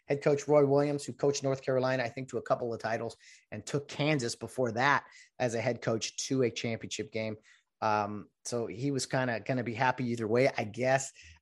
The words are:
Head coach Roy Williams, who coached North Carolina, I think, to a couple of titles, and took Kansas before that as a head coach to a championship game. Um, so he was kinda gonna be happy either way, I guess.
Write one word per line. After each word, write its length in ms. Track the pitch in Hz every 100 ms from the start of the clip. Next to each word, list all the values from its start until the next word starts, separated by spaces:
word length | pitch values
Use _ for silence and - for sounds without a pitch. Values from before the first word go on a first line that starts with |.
| -
Head 140 | 143
coach 260 | 156 143 -
Roy 160 | 147
Williams, 400 | 139 143 147 143
who 100 | -
coached 300 | 117 143 139
North 200 | 135 135
Carolina, 400 | - 131 127 131
I 60 | 117
think, 200 | 131 131
to 80 | 117
a 100 | -
couple 220 | 131 120
of 60 | 113
titles, 360 | 113 113 113 - - - _
and 140 | 110 -
took 220 | 143 143
Kansas 480 | - 147 151 120 -
before 360 | 113 - 123
that 320 | 101 139 135 - - - -
as 160 | 123 113
a 60 |
head 200 | 117 120
coach 360 | - 117 - - -
to 160 | 135
a 80 | 120
championship 600 | 117 117 113 101 - 107
game. 240 | 110 110 107 _ _ _ _
Um, 460 | 110 107 104 104 - _ -
so 220 | 120 110
he 240 | 92 139
was 140 | 135 -
kinda 340 | 135 127 110
gonna 240 | 104 127
be 100 | 117
happy 320 | 113 131 127 123
either 160 | 117 107
way, 240 | 120 135 127
I 100 | 110
guess. 460 | 104 127 135 - - - -